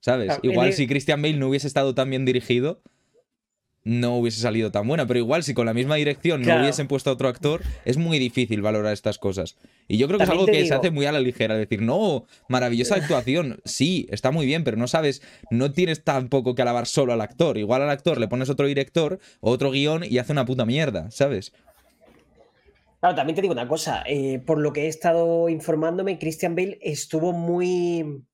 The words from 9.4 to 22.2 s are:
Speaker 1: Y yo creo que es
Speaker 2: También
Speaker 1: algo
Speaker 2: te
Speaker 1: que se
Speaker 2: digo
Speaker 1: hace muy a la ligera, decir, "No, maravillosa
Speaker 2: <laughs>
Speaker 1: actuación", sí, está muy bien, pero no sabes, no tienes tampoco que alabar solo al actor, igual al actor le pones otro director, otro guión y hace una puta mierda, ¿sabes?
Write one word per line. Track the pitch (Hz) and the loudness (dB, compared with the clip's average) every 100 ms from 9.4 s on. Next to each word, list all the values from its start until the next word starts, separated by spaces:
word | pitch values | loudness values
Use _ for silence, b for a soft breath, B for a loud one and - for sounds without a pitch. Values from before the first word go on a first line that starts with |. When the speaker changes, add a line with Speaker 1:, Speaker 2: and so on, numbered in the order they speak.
| 85 - b b b | -6 -8 b b b
Speaker 1:
Y | 110 | 0
yo | 139 | 2
creo | 196 | 4
que | |
es | 180 | 4
Speaker 2:
También | 175 | 4
Speaker 1:
algo | 190 | 2
Speaker 2:
te | |
Speaker 1:
que | 156 | 2
se | |
Speaker 2:
digo | 165 143 | 2 2
Speaker 1:
hace | 175 | 0
muy | 156 143 | 0 0
a | |
la | 151 | 0
ligera, | 127 120 110 110 | 0 0 -2 0
decir, | 107 110 | -2 -2
"No, | 113 160 214 139 - b _ | 0 0 0 -2 -6 b _
maravillosa | 127 123 120 - 202 | -2 0 0 0 0
Speaker 2:
<laughs> | 147 147 | 0 -2
Speaker 1:
actuación", | 120 151 151 117 | 0 -2 -2 -8
sí, | - - 139 185 - | -10 0 0 0 -4
está | 107 131 | -2 -2
muy | 156 | 0
bien, | 135 156 | 0 0
pero | 151 110 | -2 -2
no | 123 | 0
sabes, | 165 156 135 B B B | 0 0 -2 B B B
no | 113 139 | 0 0
tienes | 139 180 156 | 0 0 0
tampoco | - 139 127 139 123 123 | 0 -2 0 0 0 0
que | |
alabar | 123 120 117 | 0 0 -2
solo | - 131 | 0 2
al | 117 | 0
actor, | 107 - 165 110 | -2 0 0 0
igual | 104 127 | 0 2
al | 143 | 2
actor | 143 - 143 | 0 0 0
le | 110 | 0
pones | 123 131 | -2 -2
otro | 135 143 | 0 0
director, | 139 135 - 151 185 b b | 0 0 0 0 -2 b b
otro | 104 123 139 | 0 2 2
guión | 135 143 160 | 2 0 0
y | 107 123 | 0 -2
hace | 117 | 0
una | 143 123 | -2 0
puta | 127 113 | 0 0
mierda, | 135 151 98 82 | 2 0 -2 -8
¿sabes? | - 139 113 101 b b b b _ _ _ | 0 0 0 -6 b b b b _ _ _